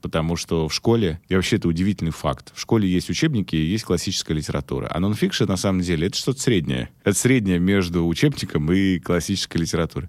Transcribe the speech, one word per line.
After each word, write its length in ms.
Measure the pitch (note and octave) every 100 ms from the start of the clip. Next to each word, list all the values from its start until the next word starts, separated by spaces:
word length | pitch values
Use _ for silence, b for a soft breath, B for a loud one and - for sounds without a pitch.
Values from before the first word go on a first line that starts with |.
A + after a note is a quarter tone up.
Потому 360 | - E2 D#2+ E2+
что 320 | - E2 D#2+
в 60 |
школе, 460 | - - A#2 F#2 D#2+ _
и 60 |
вообще 220 | F#2 F2+ G#2+
это 120 | F2
удивительный 440 | E2 F#2+ G2 E2
факт, 400 | D2+ D#2 C2+ -
в 60 | -
школе 280 | - A2+ G2
есть 220 | F2+ -
учебники 460 | F2 G3 C3 F#2 D#2+
и 80 |
есть 200 | D#2 G#2+
классическая 500 | - F2+ - F#2 -
литература. 540 | D#2+ D2 C#2+ C#2 C2 A#1
А 100 | -
нонфикшн, 440 | F#2+ G#2 F#3+ -
на 120 | A2 F#2
самом 240 | G2+ F#2
деле, 260 | F2 E2 F2
это 100 | -
что-то 240 | - B2+
среднее. 500 | - G#2+ D2+ B1+ A#1+ -
Это 140 | - G2+
среднее 400 | B2 C3 G2 F2+
между 480 | F2+ G2 F2+ F2 E2+
учебником 640 | E2+ - - - E2 D2+
и 260 | F#2 G2 F2+
классической 600 | - F2 E2 G2 - -
литературой. 500 | E2 E2 E2 -